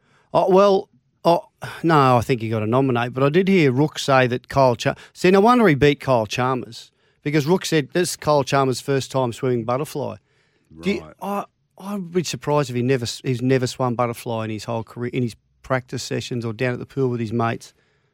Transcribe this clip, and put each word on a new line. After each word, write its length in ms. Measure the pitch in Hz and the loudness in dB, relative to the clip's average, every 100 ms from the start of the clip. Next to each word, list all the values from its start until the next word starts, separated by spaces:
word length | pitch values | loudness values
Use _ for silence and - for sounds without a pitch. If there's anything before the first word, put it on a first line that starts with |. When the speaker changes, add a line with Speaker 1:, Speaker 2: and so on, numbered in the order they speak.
| _ _ _ | _ _ _
Speaker 1:
Oh, 160 | 151 185 | 0 4
well, 380 | 190 202 190 - _ _ _ | 6 6 4 -2 _ _ _
oh, 260 | 170 175 - _ - - | 2 2 -2 _ -16 -4
no, 360 | 165 156 131 123 | 4 6 6 4
I 40 | |
think 200 | 110 127 | 2 -2
you 80 | 110 | -2
gotta 180 | 113 107 | -2 0
nominate. 460 | 127 135 117 123 | 2 2 0 -2
But 100 | 123 | 0
I 60 | 139 | 2
did 180 | 160 190 | 2 2
hear 240 | 190 143 | 4 4
Rook 280 | 123 151 - | 2 0 -2
say 280 | - 131 127 | 2 2 2
that 220 | 123 - | -2 -2
Kyle 260 | 139 131 113 | 2 2 2
Cha-, 200 | 135 - - | -4 -6 -14
see, 180 | - 180 | 0 4
no 100 | 196 | 6
wonder 260 | 220 247 208 | 6 6 4
he 80 | 139 | 4
beat 240 | 147 143 | 2 2
Kyle 260 | - 123 107 | 0 0 0
Chalmers, 680 | - 127 127 107 117 - _ _ _ | -2 -2 -4 -8 -18 -20 _ _ _
because 240 | 147 151 139 | -4 -2 0
Rook 200 | 185 - | 0 0
said 240 | 160 131 | -2 0
this 200 | 170 180 | -2 -2
is 40 | - | -4
Kyle 260 | 151 147 | 0 0
Chalmers' 380 | 127 139 135 123 | 2 0 0 -2
first 300 | - 135 - | -2 -4 -2
time 200 | 135 123 | -4 -4
swimming 300 | 110 131 120 113 | -4 -4 -2 -2
butterfly. 520 | 127 151 151 117 107 _ _ _ _ _ 80 | -6 -6 -8 -10 -12 _ _ _ _ _ -8
Do 100 | 170 | -6
you 100 | - | -6
Speaker 2:
Right. 120 | - - | -8 -12
Speaker 1:
I, 240 | 190 202 - _ _ - | -8 -8 -10 _ _ -18
I'd 340 | 190 202 170 | -10 -10 -4
be 120 | 180 | -4
surprised 460 | 151 - 147 147 143 | -4 -8 -2 0 0
if 60 | 123 | -2
he 60 | |
never 220 | 123 135 | 0 0
s-, 180 | 117 - | -2 -8
he's 180 | 143 120 | -6 -4
never 260 | 127 131 123 | 0 0 0
swum 280 | - 127 117 | -2 -4 -2
butterfly 500 | 120 117 123 113 110 | -4 -4 -6 -6 -6
in 40 | |
his 120 | 107 - | -8 -6
whole 180 | 117 | -8
career, 280 | 110 120 120 | -8 -10 -8
in 100 | 143 | -4
his 120 | 120 - _ _ | -6 -8 _ _
practice 420 | - 127 - 123 | -6 -6 -4 -12
sessions 400 | - 127 - 123 117 | -8 -8 -6 -6 -6
or 60 | |
down 200 | 107 127 | -4 -4
at 60 | 123 | -4
the 60 | - | -8
pool 240 | 139 131 | -4 -2
with 100 | 120 | -2
his 120 | 110 | -4
mates. 420 | 117 117 117 - _ _ _ _ | -2 -2 -4 -12 _ _ _ _